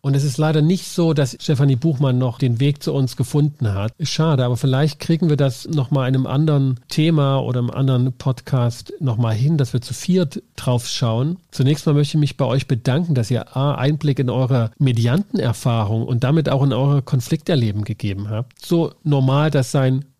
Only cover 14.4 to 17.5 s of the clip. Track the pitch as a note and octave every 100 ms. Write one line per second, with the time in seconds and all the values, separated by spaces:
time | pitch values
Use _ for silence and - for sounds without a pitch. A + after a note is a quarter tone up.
14.4 | B2+ C3 A2+ - C3+ A#2 A#2 D3 G3+ G3
15.4 | B2 - B2+ A#2 G#2 A2+ - A#2 B2+ D#3+
16.4 | D3 C3+ C#3 A#2+ C#3 C#3+ - C#3 - D#3+
17.4 | -